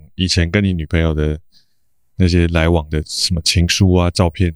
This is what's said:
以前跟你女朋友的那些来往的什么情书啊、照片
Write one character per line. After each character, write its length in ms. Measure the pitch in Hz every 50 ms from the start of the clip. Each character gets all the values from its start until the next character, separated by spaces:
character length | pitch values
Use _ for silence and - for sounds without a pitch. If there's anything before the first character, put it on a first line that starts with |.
| 76 - _
以 120 | - 92
前 240 | 90 - 92 85 85
跟 140 | 85 104 101
你 80 | 95
女 140 | 90 85 78
朋 120 | - - 82
友 140 | 82 82
的 260 | 78 76 76 76 76 76 - _ _ _ _ _ _ _ _ _ _ _ _ _ _
那 100 | - 92
些 220 | 87 87 87 85 85
来 220 | 82 82 80 82
往 180 | 87 82 76 76
的 140 | 80 78 78
什 300 | - - - - - 90
么 80 | 82
情 260 | - - - 87 85 85
书 240 | - - 101 92
啊、 180 | 90 90 87 87
照 200 | - - 92 85
片 200 | - - 95 87 80